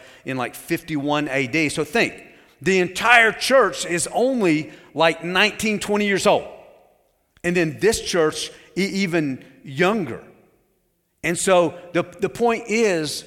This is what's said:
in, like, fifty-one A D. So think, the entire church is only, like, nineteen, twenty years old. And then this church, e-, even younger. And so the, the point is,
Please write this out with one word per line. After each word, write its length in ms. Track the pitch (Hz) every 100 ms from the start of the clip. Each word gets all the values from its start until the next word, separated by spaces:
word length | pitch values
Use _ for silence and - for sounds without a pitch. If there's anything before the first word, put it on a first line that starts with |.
| - - 135
in, 120 | 131
like, 180 | 120 -
fifty-one 720 | - 165 - 151 143 147 147
A 160 | 135 127
D. 240 | 156 147
So 140 | 160
think, 400 | 147 233 165 - - - _ -
the 180 | 143 190
entire 520 | 180 185 220 240 220
church 540 | - - 262 196 - 165
is 220 | 175 -
only, 600 | 180 254 247 185 151 139 - - 139
like, 280 | 165 160
nineteen, 540 | 175 185 208 - 214 202
twenty 300 | - 208 208
years 180 | 190 208
old. 220 | 143 - - - - _ _ _ _ _ _
And 120 | 175 180
then 220 | 160 123
this 220 | 202 220
church, 480 | - 180 156 - - - - 175
e-, 100 | 196
even 580 | 196 190 165 147 127 - -
younger. 600 | - 135 180 226 135 98 - - _ _ _ _ _ _ _ _
And 160 | 156 180
so 400 | 196 180 160 - -
the, 120 | 170
the 260 | 175 - 185
point 340 | - 233 226 -
is, 560 | 220 220 165 151 -